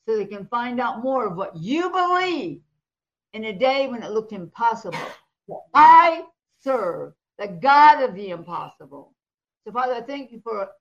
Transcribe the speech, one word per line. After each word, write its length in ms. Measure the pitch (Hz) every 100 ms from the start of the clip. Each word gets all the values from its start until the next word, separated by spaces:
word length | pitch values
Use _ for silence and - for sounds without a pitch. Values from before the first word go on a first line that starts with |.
| -
so 100 | 214
they 100 | 196
can 200 | 202 190
find 320 | 240 247 247
out 240 | 240 202
more 220 | 254 262 214
of 100 | 170
what 200 | 190 165
you 320 | 180 302 359
believe 720 | 370 349 359 370 320 180 165 _ _ _ _ _ _ _
in 120 | 220 220
a 80 |
day 340 | 185 254 269 262
when 140 | 240
it 80 | 196
looked 200 | 220 214
impossible. 640 | 202 170 - 233 214 185 156 - - _ _ -
But 160 | 160 -
I 520 | 294 311 330 339 330 - _ _ _
serve 540 | 269 254 185 151 143 _ _ -
the 100 | 202
God 540 | 175 262 285 302 294
of 140 | 247 185
the 140 | 196
impossible. 840 | 170 170 165 151 _ 143 139 - _ _ _ _ _ 220
So, 60 |
Father, 220 | 233 254 240
I 60 |
thank 300 | 240 285 254
you 80 | 226
for 280 | 226 208 196 -